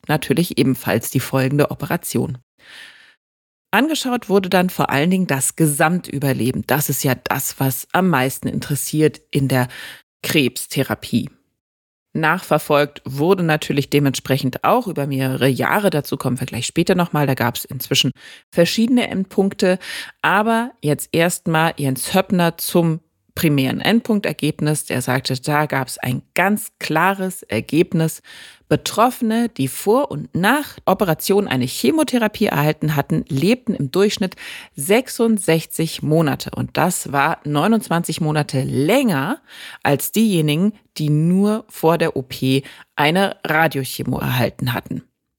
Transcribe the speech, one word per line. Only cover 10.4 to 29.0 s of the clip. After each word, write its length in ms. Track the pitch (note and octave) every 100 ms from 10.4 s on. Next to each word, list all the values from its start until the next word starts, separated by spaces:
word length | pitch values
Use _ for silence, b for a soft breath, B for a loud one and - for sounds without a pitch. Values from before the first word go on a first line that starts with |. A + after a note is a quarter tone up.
| B2 - - - C3 A2 - A#2+ - - _ _ _ _ _ _ _
Nachverfolgt 880 | D3+ D#3 F3+ - D#3 - D3 D3 - -
wurde 380 | C#3 D#3+ F#3+
natürlich 460 | E3+ D#3 - C#3+ C#3
dementsprechend 720 | C#3+ C#3+ B2+ - C3+ C3 -
auch 240 | C#3+ A#3 G#3+
über 180 | D#3+ C#3
mehrere 440 | C3+ C3 C3 C3+
Jahre. 400 | B2 A#2+ G#3 G3+
Dazu 280 | D3+ - -
kommen 220 | C3 B2
wir 80 | -
gleich 180 | A#2 -
später 300 | - E3+ F3+
nochmal. 320 | E3+ D3+ C#3
Da 60 |
gab's 320 | C3 A#2+ - -
inzwischen 460 | C3 - - C3 B B B _
verschiedene 580 | - E3+ - A#3 B3 -
Endpunkte. 680 | F#3+ F#3+ - G3 - F#3+ F#3 B B B B
Aber 500 | D3+ F#3+ A3 A3+ A#3+ -
jetzt 280 | D3 D3 -
erstmal 640 | E3 E3+ - - D#3+ E3 -
Jens 380 | C#3 C3 - F#3+
Höppner 420 | F#3+ F3+ E3+ -
zum 440 | - F3+ E3 D#3+ - _ _ -
primären 460 | E3 C#3+ C3 -
Endpunktergebnis. 1040 | - A3+ - G#3 - D3+ D3 - D3+ D3+ -
Der 160 | A2+
sagte, 360 | B2+ B2+ - C3
da 240 | - D3 D3+
gab's 320 | C3+ C3 -
ein 240 | C3 B2+ - -
ganz 360 | F#3 G#3 - -
klares 640 | - D#3 F3+ G3 F#3+ -
Ergebnis. 800 | - A2 - D3 F3 E3 D#3+ - B B B B -
Betroffene, 800 | D3 - -